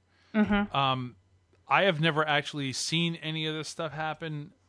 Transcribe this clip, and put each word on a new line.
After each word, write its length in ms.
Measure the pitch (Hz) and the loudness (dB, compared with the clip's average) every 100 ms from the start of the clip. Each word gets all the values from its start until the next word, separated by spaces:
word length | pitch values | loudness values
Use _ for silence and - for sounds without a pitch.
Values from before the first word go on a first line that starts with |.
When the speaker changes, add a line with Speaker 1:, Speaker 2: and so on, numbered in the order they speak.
| _ _ _ 214 | _ _ _ 2
Speaker 1:
Mm-hmm. 400 | 196 202 202 143 | 4 2 2 2
Speaker 2:
Um, 400 | 135 131 123 - _ _ _ _ - | 2 0 -4 -12 _ _ _ _ 0
I 160 | 139 | 4
have 160 | 196 156 | 4 4
never 280 | 165 147 156 | 2 2 2
actually 460 | 147 143 147 139 | 2 0 -6 -4
seen 420 | 120 - 160 170 165 | -4 -2 0 0 -2
any 300 | 156 160 156 | -6 -4 -4
of 80 | 156 | -6
this 120 | 147 | -8
stuff 240 | - 165 | -8 -8
happen. 580 | 143 156 156 160 151 147 _ | -6 -6 -6 -8 -8 -10 _